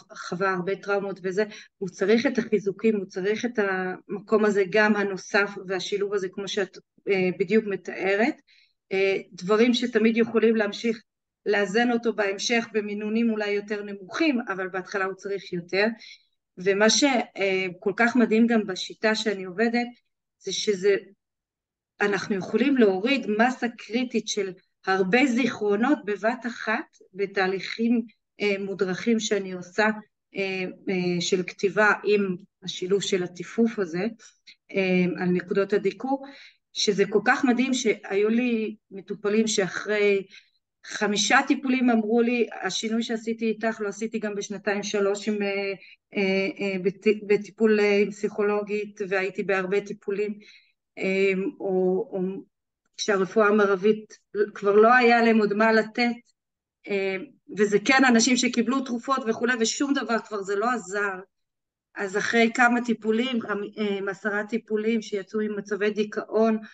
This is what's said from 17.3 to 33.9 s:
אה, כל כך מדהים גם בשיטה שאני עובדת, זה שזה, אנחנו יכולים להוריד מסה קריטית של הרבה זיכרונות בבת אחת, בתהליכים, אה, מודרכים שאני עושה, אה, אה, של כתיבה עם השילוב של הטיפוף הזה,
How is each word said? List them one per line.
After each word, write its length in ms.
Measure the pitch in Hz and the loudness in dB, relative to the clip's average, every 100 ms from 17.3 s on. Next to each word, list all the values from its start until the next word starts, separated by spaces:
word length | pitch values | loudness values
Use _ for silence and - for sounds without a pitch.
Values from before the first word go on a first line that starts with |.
| - | -4
אה, 300 | 196 190 185 175 | 0 0 -2 -4
כל 120 | 202 190 | -4 0
כך 200 | 240 247 | 2 4
מדהים 300 | 220 220 233 | 4 4 4
גם 200 | 226 196 | 2 0
בשיטה 480 | 185 - 175 220 | -6 -10 -4 -2
שאני 300 | 214 220 196 | 0 -2 -4
עובדת, 420 | 185 180 233 240 240 - _ _ _ _ | -6 -2 0 0 -4 -10 _ _ _ _
זה 140 | - | -10
שזה, 440 | 185 214 190 202 196 - _ _ _ _ _ _ _ _ _ | -4 -2 0 2 2 -2 _ _ _ _ _ _ _ _ _
אנחנו 360 | 202 196 - 196 | -2 -2 -2 -6
יכולים 400 | 180 220 277 262 | -2 0 2 4
להוריד 500 | 208 185 233 269 196 208 | 4 4 0 0 0 0
מסה 280 | 247 254 240 - | 0 0 -6 -8
קריטית 500 | - 233 254 220 - | -6 -6 -2 -4 -4
של 240 | 208 190 180 _ _ - | -6 -6 -10 _ _ -2
הרבה 400 | 190 185 240 269 | 0 2 4 4
זיכרונות 720 | 233 254 - 208 202 247 294 | 2 0 0 0 2 2 0
בבת 420 | 202 196 214 247 247 | -2 -2 -2 -2 -8
אחת, 520 | 233 - 233 - _ - | -8 -4 -4 -6 _ -18
בתהליכים, 880 | 185 196 196 185 190 - - 233 233 233 _ _ - | -6 -4 0 -2 -2 -6 -2 2 2 -2 _ _ -4
אה, 140 | 208 196 | -2 -2
מודרכים 600 | 196 185 185 175 240 220 | -4 -2 -2 0 0 0
שאני 320 | - 202 190 | 0 -2 -2
עושה, 340 | 180 180 - 214 214 - _ _ 196 | -10 -6 0 0 -2 -12 _ _ -8
אה, 280 | 190 190 185 - - | -6 -4 -8 -8 -4
אה, 320 | 185 180 175 | -2 0 -2
של 220 | 170 185 | 0 -2
כתיבה 500 | 175 - 196 180 214 - | -2 -4 -2 2 2 2
עם 320 | 202 208 196 175 - _ | 2 2 2 -4 -10 _
השילוב 400 | 180 - 180 196 | -14 -8 -2 0
של 200 | - 190 | 0 -2
הטיפוף 560 | 180 - 170 - 233 214 | -4 -8 -8 0 0 0
הזה, 280 | 180 | -4